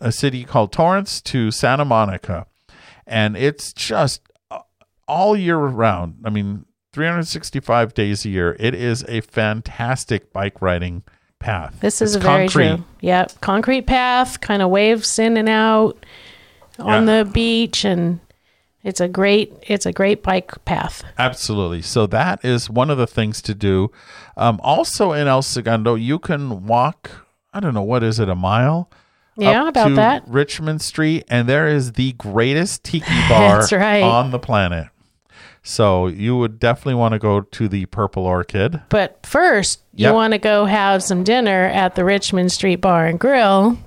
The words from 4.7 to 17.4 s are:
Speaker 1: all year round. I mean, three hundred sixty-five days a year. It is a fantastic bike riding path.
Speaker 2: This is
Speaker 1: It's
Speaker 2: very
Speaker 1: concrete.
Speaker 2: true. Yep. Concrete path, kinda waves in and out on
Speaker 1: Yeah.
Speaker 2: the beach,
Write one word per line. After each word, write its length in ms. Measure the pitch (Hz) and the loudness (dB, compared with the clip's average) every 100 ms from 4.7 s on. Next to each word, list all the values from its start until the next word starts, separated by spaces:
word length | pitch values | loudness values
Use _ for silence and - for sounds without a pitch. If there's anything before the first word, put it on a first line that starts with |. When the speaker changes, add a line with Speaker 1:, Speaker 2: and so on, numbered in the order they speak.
| _ _ _ - | _ _ _ -6
Speaker 1:
all 280 | 160 208 214 | -2 0 0
year 200 | 175 160 | 0 0
round. 580 | 143 113 113 90 87 - 113 | -2 0 0 0 -6 -8 -6
I 40 | |
mean, 360 | 104 101 101 - _ _ | -4 -4 -8 -14 _ _
three 140 | 147 165 | -6 -2
hundred 200 | 170 165 | -2 -4
sixty-five 680 | 160 - 139 - 117 113 | -8 -8 -6 0 0 0
days 320 | - 101 98 110 | 0 -2 -2 -4
a 40 | |
year. 260 | 95 85 - | -2 -2 -2
It 160 | 113 98 | -4 -2
is 300 | 120 117 - | -4 -4 -6
a 140 | 117 | -8
fantastic 1120 | - 117 107 110 - - 120 135 - 104 - | -6 -4 -2 -4 -8 -8 -6 -4 -4 -6 -6
bike 280 | 95 98 - | -8 -8 -4
riding 420 | 92 87 90 87 - _ _ - | -2 -2 -4 -10 -14 _ _ -10
path. 380 | 117 92 78 - | -6 -6 -8 -4
Speaker 2:
This 200 | 208 - | -4 0
is 140 | 214 202 | -2 0
Speaker 1:
It's 80 | |
Speaker 2:
very 220 | 185 143 185 | 2 2 2
Speaker 1:
concrete. 280 | - 160 170 | 2 2 0
Speaker 2:
true. 60 | - - | -8 -6
Yep. 400 | 175 180 - - | 0 0 0 -6
Concrete 400 | - 202 220 262 - | -2 -2 0 0 0
path, 520 | 254 247 247 254 - | 0 2 0 -2 -4
kinda 260 | - 202 185 | -2 0 2
waves 500 | 196 214 226 - - | 4 4 2 0 0
in 160 | 226 220 | 2 2
and 120 | 220 | 2
out 480 | 220 220 220 220 - - - - - _ _ _ - | 2 4 4 2 -2 -16 -20 -20 -20 _ _ _ -8
on 260 | 214 214 220 | 0 2 4
Speaker 1:
Yeah. 160 | 220 | 2
Speaker 2:
the 60 | 202 | 2
beach, 540 | 226 | 0